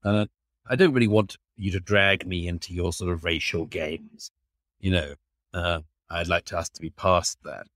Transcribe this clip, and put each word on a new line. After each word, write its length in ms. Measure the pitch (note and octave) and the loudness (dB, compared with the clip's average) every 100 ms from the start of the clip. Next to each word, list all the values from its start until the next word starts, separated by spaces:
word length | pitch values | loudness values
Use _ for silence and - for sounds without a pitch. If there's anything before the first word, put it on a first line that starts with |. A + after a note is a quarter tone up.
Uh, 220 | G2+ G#2 G#2 _ _ _ - | 2 0 0 _ _ _ -6
I 80 | B2+ | 4
don't 180 | F#3 | 4
really 140 | C3 A2+ | 6 4
want 300 | G#2+ G2+ - _ - | 4 2 -4 _ -6
you 140 | G2 | -4
to 100 | F#2+ | -4
drag 460 | F2+ G#2 G2 G2 F#2 | 2 4 6 2 -2
me 220 | F#2 F2 | -4 -4
into 260 | F2 - | -6 -8
your 180 | F2 F2 | -4 -2
sort 200 | E2 F2+ | -2 -4
of 120 | F2 | -4
racial 440 | E2+ E2 - E2+ D#2+ | -2 -2 -2 -4 -6
games. 640 | E2+ D#2 D#2+ - - - _ _ _ _ _ | -6 -6 -8 -12 -20 -20 _ _ _ _ _
You 120 | F#2+ | 0
know, 220 | F2+ D2 C#2+ _ _ _ | 0 0 -12 _ _ _
uh, 280 | F#2 F2 E2+ D#2+ _ _ | -4 -2 -2 -6 _ _
I'd 200 | E2+ E2+ | -6 0
like 160 | E2+ - | -2 -2
to, 120 | F2 | -8
us 120 | E2 | -8
to 120 | - | -10
be 80 | E2 | -14
past 540 | - F#2+ F2+ F2 - | -2 2 2 2 -8
that. 240 | D#2 - - | -14 -16 -18